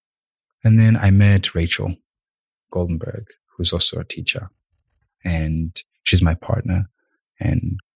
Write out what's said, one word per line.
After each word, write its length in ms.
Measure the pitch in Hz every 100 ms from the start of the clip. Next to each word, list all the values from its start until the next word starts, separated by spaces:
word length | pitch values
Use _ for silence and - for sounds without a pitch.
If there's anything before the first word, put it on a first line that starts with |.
| _ _ _ _ _ _
And 140 | 113 110
then 180 | 110 113
I 140 | 101
met 420 | 98 101 98 92
Rachel 420 | 87 85 - 95 87 _ _ _ _ _ _ _
Goldenberg, 540 | 92 87 82 - - 110 _ _ -
who's 160 | 87
also 280 | 87 - 87
a 40 |
teacher, 460 | 82 - - - 95 _ _ _ _ _ _ _
and 560 | 90 82 78 80 82 - - _
she's 180 | - 87
my 120 | 82
partner, 540 | 85 - - - 90 95 _ _ _ _ -
and 380 | - - - - -